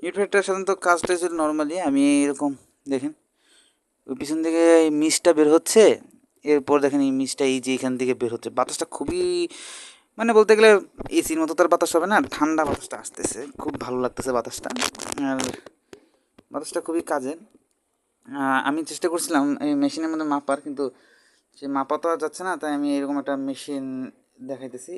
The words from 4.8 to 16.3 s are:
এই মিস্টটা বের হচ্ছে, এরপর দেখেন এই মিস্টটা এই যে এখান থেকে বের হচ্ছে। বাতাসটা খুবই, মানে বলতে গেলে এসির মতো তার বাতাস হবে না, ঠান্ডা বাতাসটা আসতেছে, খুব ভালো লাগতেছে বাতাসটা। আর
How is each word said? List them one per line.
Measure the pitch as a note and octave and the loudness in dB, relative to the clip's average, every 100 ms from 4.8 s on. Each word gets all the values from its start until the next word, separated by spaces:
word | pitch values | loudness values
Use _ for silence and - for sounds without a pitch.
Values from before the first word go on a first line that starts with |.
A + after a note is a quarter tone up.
এই | D#3+ D3+ | 6 2
মিস্টটা | D#3 D3+ - D#3 | 0 2 2 4
বের | D3+ | 6
হচ্ছে, | D#3+ E3 - G3+ A2 - _ _ _ | 6 4 6 8 6 -2 _ _ _
এরপর | C#3+ D3 C3+ C#3+ | 0 0 4 2
দেখেন | C#3 C#3+ | 2 2
এই | C#3 C3 | 0 0
মিস্টটা | C3 - C#3 | -2 -2 0
এই | C3 | 0
যে | B2 C3 | -2 -2
এখান | C3 B2+ | -2 -2
থেকে | B2+ B2 | -2 -2
বের | A#2+ | -2
হচ্ছে। | A#2 - A#2+ | -4 -8 -4
বাতাসটা | C3 - E3 - | -4 -4 -8 -6
খুবই, | D3 F3 F3+ F3+ E3+ - - - - - _ - | -6 -2 -2 -2 -4 -8 -18 -18 -20 -20 _ -4
মানে | A3+ A3 | 2 4
বলতে | G#3+ G#3+ | 6 8
গেলে | A3 G#3 F3 - - E3 | 8 8 4 -14 -2 0
এসির | D#3 D#3+ | 0 0
মতো | D#3+ D#3+ | -2 2
তার | E3+ | 4
বাতাস | E3+ E3+ E3+ | 4 4 2
হবে | F3 | 2
না, | G#3 C3+ | 0 0
ঠান্ডা | - D3+ D#3 D3+ | -2 0 0 -2
বাতাসটা | - - A2+ | -2 -8 -14
আসতেছে, | - - - G2+ - - | -14 -8 -8 -8 -12 -10
খুব | D3+ C#3 | -10 -8
ভালো | - B2+ | -6 -4
লাগতেছে | B2 - C3 B2 | -4 -4 -4 -4
বাতাসটা। | A2+ - - - - - - - C#3 | -4 -8 -10 -6 -6 -6 -12 -6 -4
আর | C3+ C4 - - _ _ - _ _ _ | -4 -4 -8 -16 _ _ -20 _ _ _